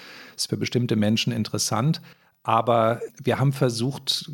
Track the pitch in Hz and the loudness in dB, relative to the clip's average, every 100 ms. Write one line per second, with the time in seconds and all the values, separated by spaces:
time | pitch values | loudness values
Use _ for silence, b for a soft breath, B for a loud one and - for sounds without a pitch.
0 | B B B - - 110 - 127 120 110 | B B B -10 -4 -4 -2 0 0 2
1 | 104 113 - 117 107 110 - 107 139 170 | 2 2 0 -2 -4 -4 -2 0 0 -2
2 | B B B _ - 113 117 120 113 117 | B B B _ 0 2 4 4 4 0
3 | - - - 113 139 135 131 113 123 139 | -6 -6 -2 2 2 2 0 0 -2 -4
4 | - - - | -4 -6 -6